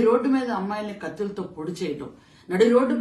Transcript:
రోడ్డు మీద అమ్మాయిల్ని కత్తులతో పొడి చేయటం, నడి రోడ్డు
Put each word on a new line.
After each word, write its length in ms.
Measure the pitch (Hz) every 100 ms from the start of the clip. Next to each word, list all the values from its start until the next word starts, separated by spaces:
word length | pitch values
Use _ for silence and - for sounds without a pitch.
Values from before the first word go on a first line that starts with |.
| 226
రోడ్డు 220 | 247 277
మీద 160 | 262 247 202
అమ్మాయిల్ని 340 | 196 208 208 202
కత్తులతో 420 | 160 - 202 190 185 156
పొడి 160 | 160 175
చేయటం, 300 | 170 143 127 - _ - -
నడి 160 | 185 240
రోడ్డు 200 | 247 254 240